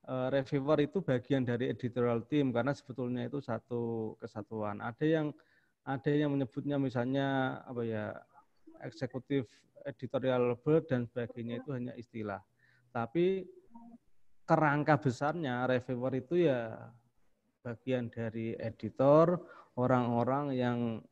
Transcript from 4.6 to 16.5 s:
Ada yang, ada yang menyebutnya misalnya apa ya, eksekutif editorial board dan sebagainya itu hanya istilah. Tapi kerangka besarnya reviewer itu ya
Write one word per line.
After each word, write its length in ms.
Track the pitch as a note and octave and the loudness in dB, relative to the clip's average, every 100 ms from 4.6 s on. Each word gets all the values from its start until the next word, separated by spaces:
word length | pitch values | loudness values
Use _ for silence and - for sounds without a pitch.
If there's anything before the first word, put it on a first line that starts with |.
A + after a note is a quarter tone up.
| G#2 G2+ | -6 -6
Ada 240 | A2+ A#2 D#3 | -8 0 2
yang, 220 | D#3+ D3+ - _ _ _ _ | 2 0 -6 _ _ _ _
ada 240 | - C3+ D3+ | -6 -2 0
yang 220 | D3 D3 | 2 2
menyebutnya 480 | C#3 C3 - C3+ C#3+ | 0 -2 -4 -2 0
misalnya 800 | C3+ B2 B2 C3+ C#3 C3+ C3 C3+ | 0 0 0 0 0 0 0 -4
apa 220 | - A#2+ | -8 -6
ya, 320 | A#2 A2 G#2 - - - _ _ - - | -4 -4 -4 -8 -16 -20 _ _ -20 -14
eksekutif 640 | C#3 - C3 C3 - C#3 A#2 - _ - | -14 -8 -6 -6 -2 -2 -2 -12 _ -16
editorial 760 | - - B2+ C3 C3 B2 B2 A#2+ | -14 -12 -6 -2 2 2 2 0
board 300 | D3+ D#3+ D#3+ | 4 2 4
dan 160 | B2 A#2 | -2 -2
sebagainya 540 | B2 A#2 - A#2 A#2+ | -6 -8 -8 -8 -8
itu 160 | - C3 | -6 -6
hanya 160 | B2 | -6
istilah. 460 | B2 A#2 A2+ G#2+ F#2+ - _ _ _ _ | -10 -12 -8 -6 -8 -12 _ _ _ _
Tapi 540 | A#2+ A#2 E3 F3 F#3+ F#3 - - - - - _ - - - | -6 -2 0 0 0 -6 -20 -20 -20 -20 -20 _ -20 -20 -20
kerangka 540 | - D#3+ D3+ D3 D3 D3 | 2 4 4 4 4 4
besarnya 720 | C3+ A#2+ D3 E3 C#3+ B2 B2+ | 2 0 -2 -2 -4 -2 0
reviewer 480 | B2+ B2 B2 C3 C3 | 0 0 -4 -2 -4
itu 320 | C3 F3 | -2 2
ya 320 | E3 | 4